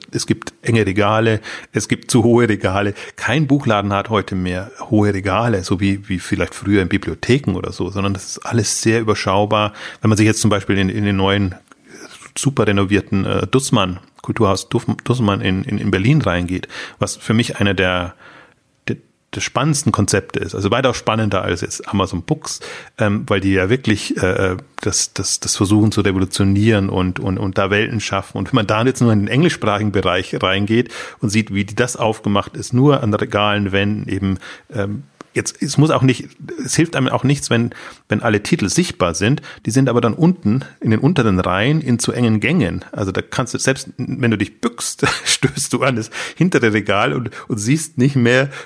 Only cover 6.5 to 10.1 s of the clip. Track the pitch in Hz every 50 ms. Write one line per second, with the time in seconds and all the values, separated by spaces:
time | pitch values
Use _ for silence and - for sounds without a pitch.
6.5 | - - - 98 101 101 92 90 98 95 - - 80 - - - 120 139 139 -
7.5 | 92 90 90 - - - 92 90 98 101 98 101 98 92 - - - - - -
8.5 | - 110 104 - - - - 113 110 117 117 107 104 95 - 104 95 98 104 104
9.5 | 113 107 104 104 - - - - - - - 113